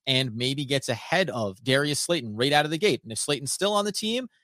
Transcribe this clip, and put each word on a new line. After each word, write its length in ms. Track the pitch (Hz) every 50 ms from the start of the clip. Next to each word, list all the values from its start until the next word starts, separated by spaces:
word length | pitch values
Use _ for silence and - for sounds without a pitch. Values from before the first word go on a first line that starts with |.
| _
and 300 | - 131 131 135 131 107
maybe 300 | 113 123 131 139 139 147
gets 240 | 127 143 139 - -
ahead 420 | 123 110 - - - 170 190 156
of 320 | 123 127 110 101 95 - -
Darius 380 | 127 131 139 143 147 147 -
Slayton 340 | - - 170 170 123 117 104
right 180 | 107 123 143 143
out 120 | 147 151
of 80 | 151 156
the 40 |
gate. 280 | 160 180 208 147 113 -
And 80 | 113 113
if 60 | -
Slayton's 340 | - - 147 127 143 131 -
still 200 | - 180 202 208
on 120 | 208 208
the 80 | 208 202
team, 340 | - - 214 226 247 254 233 _ _